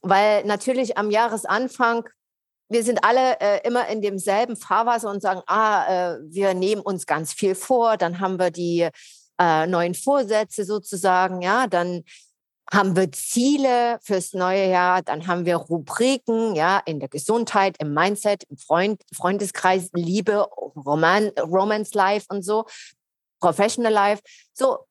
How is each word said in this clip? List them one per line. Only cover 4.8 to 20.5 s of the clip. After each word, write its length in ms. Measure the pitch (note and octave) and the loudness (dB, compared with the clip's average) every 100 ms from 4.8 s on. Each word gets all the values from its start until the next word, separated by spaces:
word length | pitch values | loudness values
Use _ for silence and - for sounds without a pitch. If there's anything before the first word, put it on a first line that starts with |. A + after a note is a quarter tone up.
| A#3 A#3 A3 | 2 0 -2
und 100 | G3+ | -4
sagen, 220 | G3 F#3 - | -2 -4 -2
„Ah, 680 | G3 A3 G#3 - F3+ F3+ | 2 2 2 2 0 -2
äh, 40 | D3+ | -4
wir 320 | D3+ E3 G3 | -10 -2 0
nehmen 280 | F#3 F#3 G#3 | 2 0 -2
uns 240 | G3 F#3 - | -2 -6 -2
ganz 260 | D3+ D#3+ | -4 -4
viel 220 | - G3+ | -2 -2
vor, 420 | F#3 - B3+ A#3 G#3+ | -2 0 2 2 2
dann 240 | F3 F3 | -2 -2
haben 180 | F#3+ F#3 | -4 0
wir 120 | F3+ | -2
die, 380 | E3+ F3 E3+ E3+ - - - _ _ | -2 -2 0 -2 -4 -20 -20 _ _
äh, 280 | F3+ D#3+ E3 | 2 2 2
neuen 280 | F3+ F3 | 0 -2
Vorsätze 680 | F3+ - C#4+ A3 G#3+ G#3+ - | -2 0 0 2 -2 -2 -6
sozusagen, 800 | F#3+ G#3 - G3 F#3+ F3+ F#3 F#3 | -6 -6 -6 -2 2 2 2 -2
ja, 240 | F3+ G#3+ B3+ | 0 0 2
dann 380 | F3+ F3 F3 D#3+ - _ _ _ _ - | 0 -2 -4 -10 -20 _ _ _ _ -2
haben 220 | G3+ G3 | 0 2
wir 160 | F3 F#3 | 2 0
Ziele 880 | - - - B3+ C#4+ C4+ B3 A#3+ A#3 | -2 -6 0 2 2 2 2 0 -2
fürs 300 | - G3 F3 | -2 -4 -2
neue 380 | F#3 F#3 F#3+ F#3+ | -2 0 2 2
Jahr, 320 | F3+ F3+ F#3 | 2 4 2
dann 240 | F3 D3+ E3+ | 0 -8 -4
haben 180 | F3 | -2
wir 120 | F3 E3+ | 0 -2
Rubriken, 960 | E3+ E3+ C#3 - B3 C4+ - A3+ A3+ | -2 -6 -6 0 0 0 0 -2 0
ja, 260 | F3 D#3+ G3 | 0 2 2
in 160 | - D3+ | -2 -8
der 80 | C3+ | -8
Gesundheit, 680 | D3 - A3+ A3+ G#3 G3 F3+ | -10 -2 -2 0 0 0 -2
im 120 | D3+ | -4
Mindset, 500 | D3 F3+ G3+ G#3 G3+ | 0 0 0 -2 -2
im 120 | - C#3 | -6 -20
Freund-, 440 | - E3 G3 G#3 _ | -2 0 0 -2 _
Freundeskreis, 760 | - F3+ G3 G3+ - F#3 F#3+ F3+ | -6 -2 -2 -4 -2 0 0 -2
Liebe, 500 | F3 E3+ G3 G#3 G#3 G3+ | -6 -2 -2 0 0 0